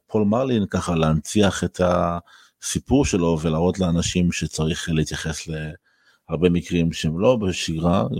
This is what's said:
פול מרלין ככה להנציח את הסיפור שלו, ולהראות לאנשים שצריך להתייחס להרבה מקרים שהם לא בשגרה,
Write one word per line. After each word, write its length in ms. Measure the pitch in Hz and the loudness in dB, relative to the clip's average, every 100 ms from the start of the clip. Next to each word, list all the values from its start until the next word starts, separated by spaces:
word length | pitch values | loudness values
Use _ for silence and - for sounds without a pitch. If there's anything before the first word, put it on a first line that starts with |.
| _ | _
פול 180 | 110 | 0
מרלין 420 | 101 113 135 117 95 | 2 2 0 0 0
ככה 280 | 92 87 | -2 -2
להנציח 680 | 82 80 78 - 107 98 - | 0 2 0 0 2 2 2
את 160 | 87 - | -2 0
הסיפור 1200 | 90 87 85 85 - - _ _ - - - 131 | 2 2 0 -4 -10 -20 _ _ -6 -6 0 2
שלו, 340 | 135 95 85 80 | 2 2 2 2
ולהראות 380 | 82 78 90 90 | 0 2 0 2
לאנשים 540 | 90 85 - 92 87 | 0 0 0 2 0
שצריך 560 | - 82 - 78 85 - | 0 -4 -2 -2 -2 -2
להתייחס 560 | 78 76 76 80 78 - | -2 -2 -4 -8 -8 -8
להרבה 1000 | 78 76 76 _ _ _ _ - 78 90 | -8 -10 -12 _ _ _ _ -8 0 2
מקרים 420 | 85 - 87 82 | 2 0 0 0
שהם 260 | - 80 80 | 0 -4 0
לא 180 | 113 123 | 2 2
בשגרה, 680 | 98 82 - 80 85 95 123 | 0 -4 -4 -2 0 2 0